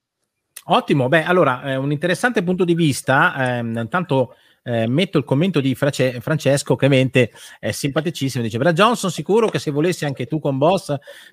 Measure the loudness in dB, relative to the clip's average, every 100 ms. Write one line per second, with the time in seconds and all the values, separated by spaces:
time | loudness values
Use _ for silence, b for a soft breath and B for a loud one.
0 | _ _ _ _ _ -12 0 0 2 2
1 | 2 2 2 4 2 0 -4 -4 -2 -2
2 | -2 0 -2 -2 -2 0 0 2 2 0
3 | 2 2 2 0 -2 -2 -4 -4 -4 -4
4 | 0 0 0 b b b -4 -2 0 0
5 | 0 0 0 0 0 0 -2 0 -2 0
6 | -2 -2 -4 -2 0 0 0 2 4 4
7 | 4 2 2 B B B -6 -4 -4 -4
8 | -4 -4 -4 -4 -4 0 0 4 2 2
9 | -4 -4 0 0 0 -2 -4 -2 -2 -2
10 | -6 -6 -6 -4 -2 0 2 0 -2 -8
11 | B B B